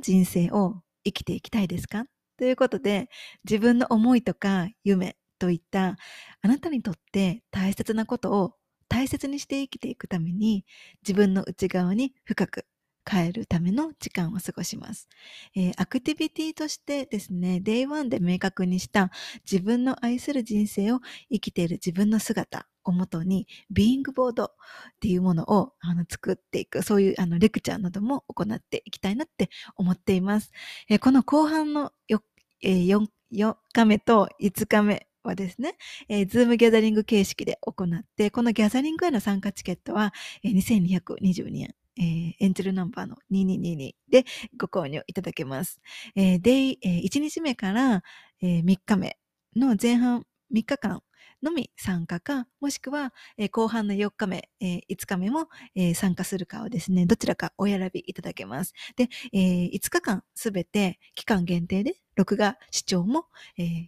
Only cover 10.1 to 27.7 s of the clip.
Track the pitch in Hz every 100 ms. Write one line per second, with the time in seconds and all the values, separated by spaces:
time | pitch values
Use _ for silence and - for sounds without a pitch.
10.1 | 165 165 185 214 202 - - - _ -
11.1 | 190 202 190 - - 185 180 180 208 262
12.1 | - - - 185 - - _ _ _ -
13.1 | 190 170 226 - 175 175 233 320 - -
14.1 | - 170 180 - - 175 - - 220 -
15.1 | _ - - - 196 180 - 185 254 302
16.1 | 302 311 - 311 311 302 - - 285 262
17.1 | 208 - 180 180 180 202 233 269 302 254
18.1 | 240 175 180 196 - 180 185 - 208 185
19.1 | - - - - 196 196 240 262 262 240
20.1 | 247 - 277 233 214 208 - 202 247 -
21.1 | - - 220 - - 170 175 185 175 208
22.1 | 220 - 208 - - - _ - 180 185
23.1 | 165 180 190 - - - 190 214 269 277
24.1 | 262 254 233 - - - - - _ -
25.1 | 180 185 165 - 202 262 _ 170 170 170
26.1 | - - 185 _ - - - 185 208 196
27.1 | - 180 170 214 - -